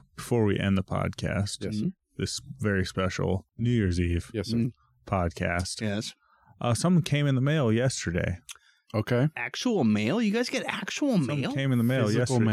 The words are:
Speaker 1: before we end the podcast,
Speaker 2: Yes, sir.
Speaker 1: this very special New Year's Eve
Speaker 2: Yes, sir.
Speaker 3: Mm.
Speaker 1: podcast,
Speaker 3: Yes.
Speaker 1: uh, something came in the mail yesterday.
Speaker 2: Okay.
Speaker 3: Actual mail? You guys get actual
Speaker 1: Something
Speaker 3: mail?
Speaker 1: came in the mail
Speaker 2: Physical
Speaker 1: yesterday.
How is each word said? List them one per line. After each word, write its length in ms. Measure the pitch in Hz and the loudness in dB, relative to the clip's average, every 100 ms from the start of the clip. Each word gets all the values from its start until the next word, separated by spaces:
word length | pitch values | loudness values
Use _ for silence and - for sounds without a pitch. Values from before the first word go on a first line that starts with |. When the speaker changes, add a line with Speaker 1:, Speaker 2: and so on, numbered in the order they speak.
| - - | -10 -16
Speaker 1:
before 280 | - 120 107 | -2 2 2
we 140 | 98 | 2
end 180 | 98 95 | 2 2
the 60 | |
podcast, 800 | 95 95 95 - - - 101 - | 0 -2 -2 -4 -4 -2 -2 -4
Speaker 2:
Yes, 140 | 98 107 | -6 -2
sir. 140 | 135 - _ - | -4 -6 _ -6
Speaker 1:
this 220 | 95 - - - | -6 -6 -12 -4
very 260 | 107 98 92 | 0 0 0
special 600 | - 92 - 92 95 - - | -2 -2 -2 -2 -2 -6 -4
New 120 | 117 | 0
Year's 280 | 120 98 87 | 2 2 2
Eve 300 | 87 85 - | 0 0 -4
Speaker 2:
Yes, 180 | 110 92 | -8 -4
sir. 80 | 117 | -2
Speaker 3:
Mm. 160 | 117 - _ _ - | -2 -4 _ _ -4
Speaker 1:
podcast, 720 | 98 87 - 90 87 92 - | 0 0 -2 -2 -2 -4 -4
Speaker 3:
Yes. 320 | 110 101 - - _ _ _ - | -4 -4 -6 -12 _ _ _ -6
Speaker 1:
uh, 140 | 120 | -2
something 300 | 117 170 180 | 0 4 2
came 240 | - 143 143 | 2 0 2
in 80 | 131 | 2
the 60 | |
mail 300 | 135 156 120 | 2 2 2
yesterday. 680 | 110 131 - - 87 85 90 - - _ _ _ 107 | 2 2 0 -2 0 -2 -4 -8 -20 _ _ _ -4
Speaker 2:
Okay. 340 | 110 123 147 127 | 0 2 2 -2
Speaker 3:
Actual 480 | 120 - 247 214 | -8 -4 -2 2
mail? 380 | 117 107 107 196 | 4 2 2 0
You 100 | 226 | 0
guys 180 | 214 247 | 0 -2
get 140 | 262 - | -2 -4
actual 460 | 294 - - 285 220 | -6 -6 -2 2 2
Speaker 1:
Something 240 | 135 143 | 2 0
Speaker 3:
mail? 120 | 135 | -2
Speaker 1:
came 180 | 254 135 | -2 0
in 60 | 123 | 2
the 60 | |
mail 240 | 117 131 107 | 2 2 2
Speaker 2:
Physical 280 | 110 123 127 | 2 2 2
Speaker 1:
yesterday. 60 | 113 | 4